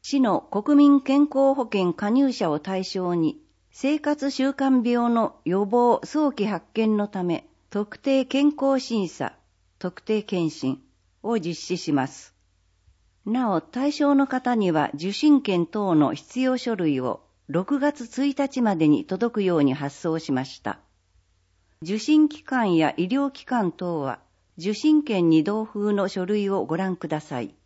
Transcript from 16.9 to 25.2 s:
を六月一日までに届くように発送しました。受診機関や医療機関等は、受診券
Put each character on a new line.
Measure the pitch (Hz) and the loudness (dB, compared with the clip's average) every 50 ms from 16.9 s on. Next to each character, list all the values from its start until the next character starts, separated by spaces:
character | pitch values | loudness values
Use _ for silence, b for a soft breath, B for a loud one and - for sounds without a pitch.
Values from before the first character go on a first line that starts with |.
| 143 127 | 0 0
を | 127 123 98 - _ _ _ _ _ | -2 -4 -6 -6 _ _ _ _ _
六 | - 139 170 185 - 285 269 | -4 -4 -4 -2 -2 -2 0
月 | 269 294 285 - 240 233 - 247 277 | 0 -2 -2 -4 -16 -12 -6 -2 -2
一 | 285 269 | -2 -2
日 | - 277 277 - 262 | -2 -4 -4 -2 0
ま | 240 214 196 | 0 0 2
で | 160 160 151 | 4 4 4
に | 151 107 - | 4 4 2
届 | - 190 185 233 233 233 | -6 -4 -2 -2 -2 -2
く | 220 196 | 0 0
よ | 185 175 156 | 2 2 2
う | 143 | 2
に | 135 131 | 2 0
発 | 147 143 143 - - | -2 -6 -8 -8 -6
送 | - 170 160 160 | -4 -4 -4 -4
し | 160 - 139 | -4 -4 -4
ま | 127 131 | -4 -4
し | 131 - - | -6 -14 -10
た。 | _ 104 - - _ _ _ _ _ _ _ _ _ _ _ _ _ _ _ _ _ _ _ _ | _ -10 -10 -10 _ _ _ _ _ _ _ _ _ _ _ _ _ _ _ _ _ _ _ _
受 | 160 165 202 220 | -8 -6 -6 -4
診 | 214 - 302 302 311 294 | 0 2 4 4 4 4
機 | 302 - _ | 0 -8 _
関 | - 262 254 226 196 175 | -4 -2 0 2 2 2
や | 160 160 147 - | 4 2 2 0
医 | - 180 | -2 -2
療 | 180 240 277 277 277 | -2 0 -2 -2 -2
機 | 277 - - | -6 -10 -8
関 | - 254 240 202 170 - | -4 -2 -2 -2 -2 -4
等 | - 185 175 170 156 | -6 -6 -6 -4 -4
は、 | 139 135 113 - _ _ _ _ _ _ _ | -4 -6 -8 -10 _ _ _ _ _ _ _
受 | - 160 196 214 | -8 -6 -6 -4
診 | 208 - 311 311 302 294 | 0 2 4 4 4 2
券 | 294 220 185 | 2 0 2